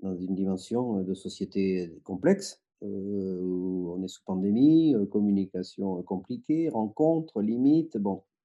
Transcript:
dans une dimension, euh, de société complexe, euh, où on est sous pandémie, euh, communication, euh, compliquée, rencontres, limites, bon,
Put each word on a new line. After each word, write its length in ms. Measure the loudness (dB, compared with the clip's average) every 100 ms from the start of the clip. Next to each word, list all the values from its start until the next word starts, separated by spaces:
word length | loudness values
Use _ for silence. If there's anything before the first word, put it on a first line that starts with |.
dans 160 | -8 -6
une 180 | -4
dimension, 680 | -2 -2 -4 -4 -4 -2 -2
euh, 20 |
de 100 | -4
société 800 | -6 -8 -8 -6 -2 0 0 -4 -10
complexe, 580 | -12 -2 2 2 -2 -14 _ _
euh, 560 | -10 -8 -6 -4 -4 -4
où 500 | -4 -2 -4 -4 -4 -6
on 60 |
est 60 | -8
sous 140 | -8
pandémie, 720 | -6 -2 0 4 6 6 6
euh, 100 | 4 2
communication, 920 | 2 2 2 0 -4 -8 -6 -4 -4
euh, 40 |
compliquée, 680 | -4 -6 -6 -8 -2 0 0
rencontres, 720 | -2 -2 2 2 2 -2 -2
limites, 560 | 0 4 4 4 2 -2
bon, 240 | -2 -2 -8 _